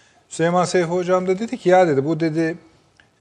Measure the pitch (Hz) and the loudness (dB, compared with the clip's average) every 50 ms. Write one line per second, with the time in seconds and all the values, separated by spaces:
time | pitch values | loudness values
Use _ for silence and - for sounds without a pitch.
0 | _ _ _ _ _ _ - - 160 170 175 180 175 175 - 185 175 160 175 180 | _ _ _ _ _ _ -6 -2 -2 0 2 0 0 0 0 0 0 0 -2 -4
1 | 175 175 185 185 185 185 185 185 226 226 254 - - 180 180 185 185 165 143 135 | -2 0 0 0 0 -2 -4 -4 -4 -8 -8 -4 0 4 4 6 6 4 2 0
2 | 135 151 165 156 165 160 151 165 165 160 175 175 - _ _ _ _ _ _ _ | 0 -2 -2 -2 -2 -4 -2 -2 -2 -4 -4 -8 -14 _ _ _ _ _ _ _
3 | _ _ _ _ | _ _ _ _